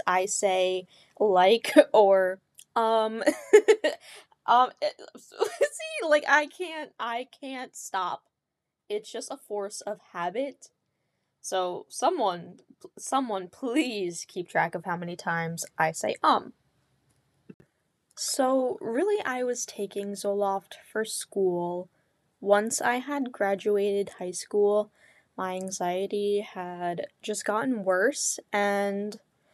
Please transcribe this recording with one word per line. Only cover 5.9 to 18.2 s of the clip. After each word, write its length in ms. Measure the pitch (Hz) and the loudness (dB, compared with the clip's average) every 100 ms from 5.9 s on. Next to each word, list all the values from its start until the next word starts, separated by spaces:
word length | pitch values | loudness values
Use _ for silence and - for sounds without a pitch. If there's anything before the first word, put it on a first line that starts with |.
| 622 330 | -4 2
like, 160 | 302 - | 2 4
I 200 | 294 294 | 4 2
can't, 440 | - 349 320 285 - | -6 -10 -8 -10 -8
I 280 | 233 233 254 - | -6 -6 -8 -12
can't 360 | 269 262 262 - | -12 -10 -12 -14
stop. 480 | - 190 175 - _ _ _ _ _ _ - | -8 -4 -4 -6 _ _ _ _ _ _ -8
It's 220 | 208 - | -8 -8
just 200 | 226 - | -12 -10
a 60 | 277 | -12
force 440 | - 208 196 - | -10 -8 -8 -8
of 180 | 202 208 _ | -10 -10 _
habit. 560 | 180 175 214 285 - - _ _ _ _ _ _ _ | -6 -6 -4 -6 -8 -20 _ _ _ _ _ _ _
So 440 | - 190 180 175 - | -6 -4 -4 -6 -12
someone, 680 | - 262 359 202 175 175 196 _ _ | -2 0 2 0 -2 -8 -20 _ _
p-, 80 | - - | -20 -16
someone 500 | - 269 247 196 180 | -4 -2 -2 -4 -6
please 760 | - 254 269 254 208 180 170 - | -8 -4 -2 -2 -2 -4 -6 -10
keep 200 | 185 170 | -10 -4
track 280 | 170 165 175 | 0 0 -2
of 100 | 180 | -6
how 120 | 170 | -6
many 180 | 170 175 | -6 -8
times 500 | 175 170 165 165 - - | -4 -4 -4 -6 -6 0
I 140 | 160 | 0
say, 240 | 165 208 - | 0 -4 0
um. 300 | 311 233 - - _ _ _ _ _ _ _ _ - - _ _ _ _ _ | 2 2 -2 -16 _ _ _ _ _ _ _ _ -20 -20 _ _ _ _ _
So 600 | - | -10